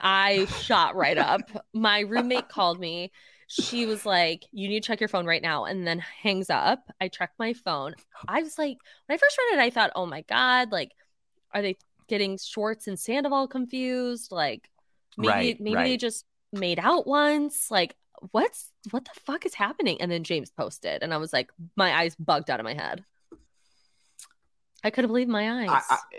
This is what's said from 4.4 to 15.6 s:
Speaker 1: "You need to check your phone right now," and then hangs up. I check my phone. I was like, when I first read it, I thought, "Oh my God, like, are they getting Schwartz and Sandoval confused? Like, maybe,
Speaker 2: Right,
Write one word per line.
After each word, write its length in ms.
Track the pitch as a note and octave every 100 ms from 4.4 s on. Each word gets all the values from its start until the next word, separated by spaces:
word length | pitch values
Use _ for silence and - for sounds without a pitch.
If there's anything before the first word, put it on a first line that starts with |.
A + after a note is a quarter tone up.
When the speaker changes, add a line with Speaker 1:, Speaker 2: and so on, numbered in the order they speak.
| -
Speaker 1:
"You 160 | G3+ G3
need 140 | G#3+
to 40 | G#3+
check 140 | A3
your 80 | G#3+
phone 160 | F#3+
right 160 | E3+ E3
now," 240 | E3 D3
and 220 | F#2+ F#3+ E3+
then 140 | E3+
hangs 500 | E3 - A3 F#3+ F#3
up. 400 | C3+ - B3+ - -
I 80 | F#3+
check 220 | - F3 -
my 160 | A3+
phone. 400 | A#3 - D3+ C#3 E3+ _ - -
I 140 | A#3+
was 160 | D#4+ -
like, 180 | D4+ B3 - - -
when 80 |
I 40 | D#4
first 200 | C#5+ C#5+
read 200 | A#4+ F4
it, 40 |
I 80 | A#3+
thought, 220 | B3 G#3 -
"Oh 80 |
my 160 | F3+ D3+
God, 500 | - A#3+ B3+ B3+ B3
like, 220 | F#3+ C3+ _ _ _ _ _ _
are 80 | G3+
they 160 | G3+ F#3 _ _ _
getting 280 | G#3 G3 F#3+
Schwartz 520 | - - G#3+ A3 -
and 100 | F#3+
Sandoval 480 | - C4 C#4+ C#4 C4+
confused? 840 | C4 B3 C4 B3+ B3+ B3 A#3+ -
Like, 360 | F3+ D3 A2+ - _ _ _ _ -
maybe, 120 | A3
Speaker 2:
Right, 300 | G3+ A#3+ -